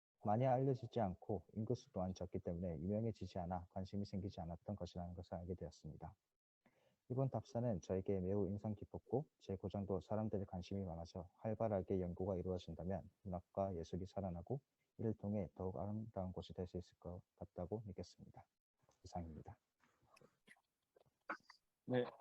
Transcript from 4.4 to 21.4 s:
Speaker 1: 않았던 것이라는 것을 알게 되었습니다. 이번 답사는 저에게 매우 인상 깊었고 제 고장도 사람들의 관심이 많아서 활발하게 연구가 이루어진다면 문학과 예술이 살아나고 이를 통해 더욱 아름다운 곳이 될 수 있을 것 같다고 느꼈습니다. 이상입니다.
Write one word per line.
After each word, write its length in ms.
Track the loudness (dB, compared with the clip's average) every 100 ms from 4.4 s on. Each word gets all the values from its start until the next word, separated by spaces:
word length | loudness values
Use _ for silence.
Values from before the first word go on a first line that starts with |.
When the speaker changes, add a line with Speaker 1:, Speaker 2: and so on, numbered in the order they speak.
Speaker 1:
않았던 360 | -6 -6 -6 -4
것이라는 380 | -4 -4 -4
것을 200 | -4 -6 -4
알게 180 | -4
되었습니다. 580 | -4 -6 -8 -10 -10 -10 -14 _ _ _ _ -20 _ _ _ -2
이번 200 | 2 2
답사는 500 | 2 0 2 2 2
저에게 380 | 2 2 4 2
매우 260 | 4 4 4
인상 280 | 2 -2
깊었고 520 | -4 -4 -10 0 0 0 _
제 140 | -6 -4
고장도 440 | -2 -2 0 0
사람들의 440 | 2 0 2 0 0
관심이 380 | -4 -4 -2
많아서 440 | -2 -4 -6 -8 -10 -6
활발하게 600 | -2 2 4 4 4 2
연구가 360 | 2 0 0 2
이루어진다면 680 | 2 -2 -2 -4 -2 -2 -4 -10
문학과 520 | -4 -4 -2 0 2 0
예술이 300 | -2 -4 -4
살아나고 540 | -2 -2 -2 -2 -4 -6 _ _ -2
이를 160 | 0
통해 340 | 0 0 0 0
더욱 220 | -2 -2 0
아름다운 540 | -2 -2 -2 -2 -2
곳이 200 | -4 -6
될 120 | -4 -4
수 120 | -4
있을 200 | -8 -10
것 200 | -10 -10 -12 -12
같다고 440 | -10 -6 -4 -4 -4
느꼈습니다. 560 | -8 -10 -12 -18 -18 -20 _ _ _ _ _
이상입니다. 500 | -10 -6 -6 -8 -12 -16 _ _ _ _ _ -20 -20 _ -20 -20 _ _ _ -20 _ _ -6 -6